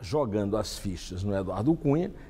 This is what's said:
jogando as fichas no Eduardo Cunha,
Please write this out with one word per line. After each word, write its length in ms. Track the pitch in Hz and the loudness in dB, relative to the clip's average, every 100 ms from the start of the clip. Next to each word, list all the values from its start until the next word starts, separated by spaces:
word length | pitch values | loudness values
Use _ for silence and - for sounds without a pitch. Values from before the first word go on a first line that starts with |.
jogando 560 | 95 151 123 104 101 110 | -2 0 2 2 2 0
as 180 | 104 - | -2 -4
fichas 460 | 101 87 - 92 | -6 -6 -6 -4
no 120 | 101 | 0
Eduardo 400 | 98 92 92 131 | 0 0 0 2
Cunha, 380 | 165 143 151 190 - | 2 4 2 2 -6